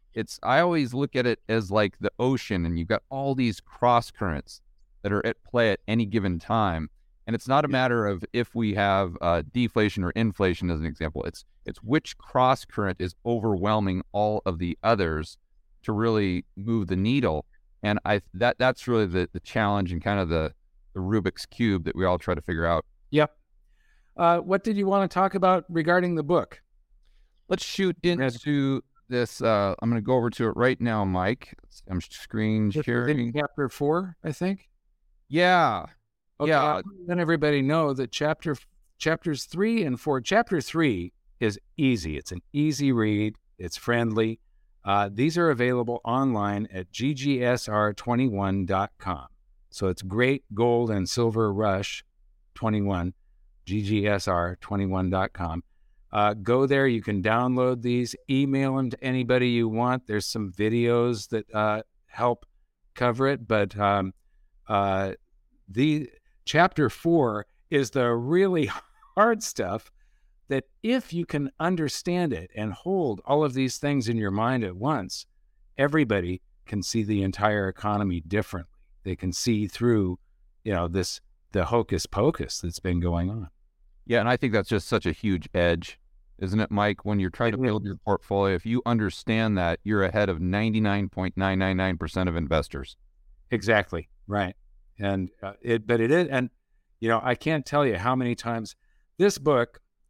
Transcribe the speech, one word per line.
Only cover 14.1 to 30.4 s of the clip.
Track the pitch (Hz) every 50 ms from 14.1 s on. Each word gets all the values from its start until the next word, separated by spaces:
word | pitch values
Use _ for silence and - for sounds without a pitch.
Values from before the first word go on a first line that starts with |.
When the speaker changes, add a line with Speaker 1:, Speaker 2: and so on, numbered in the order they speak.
Speaker 1:
all | - 101 104 107 107 107 -
of | - 90 80
the | 90 87 80 - -
others | 107 117 98 95 82 78 78 78 - - - _ _ _ _ _ _ _ _ -
to | - 110
really | 104 110 117 110 107 101 95 90 90 - - _ -
move | 98 113 117 113 101 87
the | 95 90
needle. | 95 110 127 143 123 101 78 76 - - _ _ _ _ _ _
And | - 107 104 - -
I, | - 104 101 - - -
that, | 90 113 123 117 -
that's | 123 131 123 - - -
really | 120 113 107
the, | 92 85 92 87 -
the | - 90
challenge | - - - 113 107 101 101 101 98 87 87
and | 85 -
kind | - 104 101
of | 95 82
the, | 82 80 80 78 - _ _ _ _ _ _ - -
the | 98
Rubik's | 92 92 107 110 87 92 - - -
Cube | - - - 120 110 98 92 80
that | 82 -
we | 71 95
all | 90 90 87
try | - - 90
to | -
figure | - - 87 80 82
out. | 85 85 80 - - _ _ _ -
Speaker 2:
Yep. | - 147 151 147 - _ _ _ _ _ _ _ _ _ _ _ _ _ _ _ _ -
Uh, | 175 170 170 170
what | 170 170 190 196 -
did | 226 214
you | 202 202
wanna | 190 196 202 196 175
talk | - 180 190 190 -
about | 196 175 185 185 180 - -
regarding | 175 165 156 165 175 180 180 180 175
the | 160 147
book? | 139 175 160 98 - - - _ _ _ _ _ _ _ _ _ _ _ _ _ _ _ _ _ -
Speaker 1:
Let's | 185 - -
shoot | - - - 196 185 170 - -
Speaker 2:
Red- | 175 175 170
Speaker 1:
into | 135 131 120 120 - 147 147 143 139 135 135 131 - _ _ _ _ -
this. | 127 123 120 113 - -
Uh, | 117 113 110 101 101 98 92 -
I'm | - 117
gonna | 117 113
go | 101 113 127
over | 127 117 120
to | 110 -